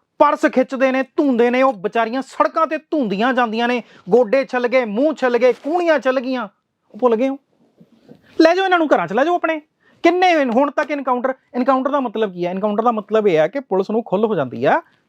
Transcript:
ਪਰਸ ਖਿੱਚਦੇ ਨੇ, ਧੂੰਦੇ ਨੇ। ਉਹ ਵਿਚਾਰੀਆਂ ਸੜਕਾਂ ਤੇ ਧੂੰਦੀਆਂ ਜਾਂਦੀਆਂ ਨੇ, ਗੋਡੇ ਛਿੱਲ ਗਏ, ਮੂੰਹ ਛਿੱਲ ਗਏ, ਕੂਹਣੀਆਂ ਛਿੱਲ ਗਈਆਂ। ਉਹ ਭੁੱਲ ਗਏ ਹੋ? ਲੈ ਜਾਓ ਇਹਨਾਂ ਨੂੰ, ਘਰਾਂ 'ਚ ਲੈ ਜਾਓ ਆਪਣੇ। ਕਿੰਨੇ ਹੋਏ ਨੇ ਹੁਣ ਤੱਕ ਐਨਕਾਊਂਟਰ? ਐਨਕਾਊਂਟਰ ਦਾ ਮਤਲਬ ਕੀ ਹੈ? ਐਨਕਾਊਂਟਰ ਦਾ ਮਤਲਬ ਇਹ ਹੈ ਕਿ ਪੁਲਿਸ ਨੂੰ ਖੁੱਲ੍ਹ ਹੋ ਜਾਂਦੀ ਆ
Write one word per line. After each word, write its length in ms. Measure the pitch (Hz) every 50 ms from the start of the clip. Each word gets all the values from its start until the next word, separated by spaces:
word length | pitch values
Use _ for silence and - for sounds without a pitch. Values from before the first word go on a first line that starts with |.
| _ _ _ -
ਪਰਸ 280 | 302 294 311 - -
ਖਿੱਚਦੇ 460 | 294 - 247 262 - 269 233 269 262
ਨੇ, 100 | 254 262
ਧੂੰਦੇ 480 | 262 - - - 302 277 247 220 240 247
ਨੇ। 120 | 240 254
ਉਹ 100 | 262 269
ਵਿਚਾਰੀਆਂ 500 | 240 190 170 208 - 226 226 220 240 262
ਸੜਕਾਂ 440 | 254 - - - 302 311 - 330 320
ਤੇ 120 | 262 320 302
ਧੂੰਦੀਆਂ 560 | - - 339 302 247 196 202 190 226 269 247
ਜਾਂਦੀਆਂ 340 | 254 247 220 214 226 233 240
ਨੇ, 140 | 247 233 - _ - - - 180
ਗੋਡੇ 340 | 196 247 247 196 226 269 262
ਛਿੱਲ 240 | - - 247 240 240
ਗਏ, 160 | 240 262 247
ਮੂੰਹ 300 | 214 196 220 285 320 262
ਛਿੱਲ 240 | - 262 254 240 226
ਗਏ, 140 | 247 254
ਕੂਹਣੀਆਂ 460 | 226 - - 277 330 359 349 330 302 269
ਛਿੱਲ 220 | - 262 262 269
ਗਈਆਂ। 280 | 240 262 262 247 220 190 _ _ _ _ _ _ _ _
ਉਹ 80 | - 214
ਭੁੱਲ 180 | 254 247 226
ਗਏ 120 | 214 262 269
ਹੋ? 100 | 269 285 _ _ _ _ _ _ _ _ _ _ _ _ _ - - _ _ _ - -
ਲੈ 140 | 320 320 359
ਜਾਓ 100 | 370 381
ਇਹਨਾਂ 140 | 381 370 339
ਨੂੰ, 100 | 320 269 302
ਘਰਾਂ 120 | 208 175
'ਚ 60 | 151
ਲੈ 120 | 190 240 277
ਜਾਓ 100 | 339 349
ਆਪਣੇ। 260 | 339 - 330 320 302 - _ _ _ _ _ _ _
ਕਿੰਨੇ 320 | - 339 339 359 370 370 339
ਹੋਏ 100 | 311 269
ਨੇ 80 | 247 214
ਹੁਣ 160 | 254 285 285
ਤੱਕ 220 | - - 294 -
ਐਨਕਾਊਂਟਰ? 420 | 302 285 262 269 247 247 233 254 254 - _ _ -
ਐਨਕਾਊਂਟਰ 360 | 247 254 269 262 262 262 285
ਦਾ 100 | 277 285
ਮਤਲਬ 320 | 254 233 196 226 220 196
ਕੀ 140 | 180 175 175
ਹੈ? 40 | 175
ਐਨਕਾਊਂਟਰ 340 | 185 190 202 214 208 208 220
ਦਾ 80 | 240
ਮਤਲਬ 360 | 226 214 202 - 208 220 208 208
ਇਹ 100 | 160 156
ਹੈ 100 | 156 175
ਕਿ 120 | - 277
ਪੁਲਿਸ 300 | 262 - 196 185 190 -
ਨੂੰ 120 | 214 233 226
ਖੁੱਲ੍ਹ 200 | - 180 202 220
ਹੋ 80 | 208 -
ਜਾਂਦੀ 300 | 165 135 123 120 117 123
ਆ 180 | - 247 330 - _ _ _ _